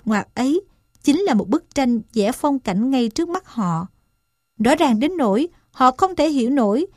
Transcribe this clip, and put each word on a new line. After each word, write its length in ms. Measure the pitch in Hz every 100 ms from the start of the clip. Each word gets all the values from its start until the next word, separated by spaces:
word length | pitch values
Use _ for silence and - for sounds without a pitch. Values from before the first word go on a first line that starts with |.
ngoạc 240 | - 208 -
ấy 260 | - 262 349 - _ _ _
chính 180 | 294 311
là 140 | 403
một 140 | 214 185
bức 260 | 311 -
tranh 260 | 285 254 226 -
vẽ 180 | 214 202
phong 260 | - 294 277
cảnh 320 | - 185 254
ngay 180 | 262 233
trước 200 | - 339
mắt 200 | 370 -
họ. 380 | 240 180 165 185 _ _ _ _ _ _ -
Rõ 160 | 226
ràng 260 | 311 294 220
đến 160 | 311 359
nỗi 320 | 226 208 339 _ _
họ 200 | - 254
không 260 | - 381 349
thể 120 | 311
hiểu 220 | 277 233
nổi 360 | 285 208 240 392